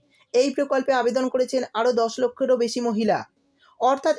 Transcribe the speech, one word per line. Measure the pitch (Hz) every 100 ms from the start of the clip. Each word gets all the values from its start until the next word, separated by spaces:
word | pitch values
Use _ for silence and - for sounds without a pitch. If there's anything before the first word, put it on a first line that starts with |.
| _ _ _
এই | 240 277
প্রকল্পে | 277 277 269 262
আবেদন | 262 233 247 254
করেছেন | 254 254 254 247
আরও | 214 247
দশ | 233 226 254
লক্ষেরও | 247 - 254 254
বেশি | 233 247
মহিলা। | 240 214 214 147 - _ _ _ _ _
অর্থাৎ | 247 269 320